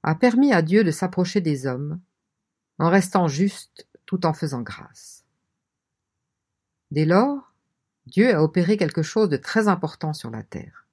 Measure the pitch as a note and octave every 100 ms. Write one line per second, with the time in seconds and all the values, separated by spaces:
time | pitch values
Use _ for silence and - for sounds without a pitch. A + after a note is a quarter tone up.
0 | - D#3+ B3 A#3 C#4 B3+ D#3+ G3+ F#3+ D#3
1 | F3+ F3+ F3+ G#3 E3 C#3 C3+ B2+ D3 E3+
2 | _ _ _ _ _ _ _ - E3 F#3+
3 | F#3 G3 E3+ C#3 G3 - - - - _
4 | - F#3 E3+ D#3 D#3+ C3+ G#2+ F#2+ - -
5 | - - _ _ _ _ _ _ _ _
6 | _ _ _ _ _ _ _ _ _ C#3+
7 | D#3 F3+ C4+ C#4+ - _ _ _ _ _
8 | - - B3 F3 D#3 F3+ F3 G#3 D#3+ -
9 | D#3 A3 G#3 C#3 - A3+ G#3 F3+ D3+ -
10 | D#3 D3+ A#2 A2+ G#2 - - - _